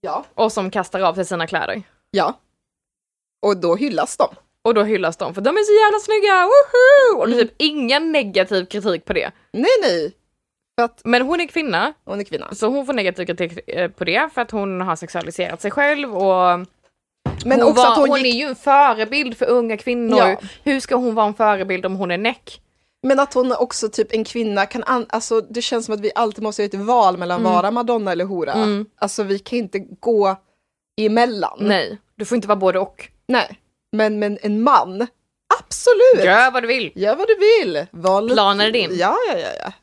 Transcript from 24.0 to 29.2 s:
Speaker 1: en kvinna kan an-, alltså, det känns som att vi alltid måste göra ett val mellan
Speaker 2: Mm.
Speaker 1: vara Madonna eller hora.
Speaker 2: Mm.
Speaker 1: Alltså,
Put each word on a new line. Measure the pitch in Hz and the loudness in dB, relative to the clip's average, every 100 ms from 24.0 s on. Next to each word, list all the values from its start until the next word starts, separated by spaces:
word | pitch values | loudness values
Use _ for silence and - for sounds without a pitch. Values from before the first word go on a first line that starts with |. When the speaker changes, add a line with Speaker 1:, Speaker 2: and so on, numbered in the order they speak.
| 220 | -4
Speaker 1:
en | 220 | -4
kvinna | 214 233 220 202 202 | -6 -6 -4 -2 -2
kan | 254 | -4
an-, | - 254 226 | -4 -4 -2
alltså, | 220 - 226 | -6 -2 -2
det | 220 233 | -2 -8
känns | - 233 226 | -4 -4 -4
som | 214 | -6
att | |
vi | 208 - | -4 -2
alltid | 226 208 | -2 -2
måste | 214 208 | -8 -4
göra | 202 | -6
ett | 196 208 | -4 0
val | 247 196 180 | 4 2 2
mellan | 175 180 | -4 -2
Speaker 2:
Mm. | 180 | 2
Speaker 1:
vara | 180 190 | 2 0
Madonna | 233 240 233 202 | -2 -2 -2 -2
eller | 170 190 | -4 -4
hora. | 185 156 | -4 -4
Speaker 2:
Mm. | 208 214 202 214 _ | -2 -2 -2 -8 _
Speaker 1:
Alltså, | 202 - | -6 -4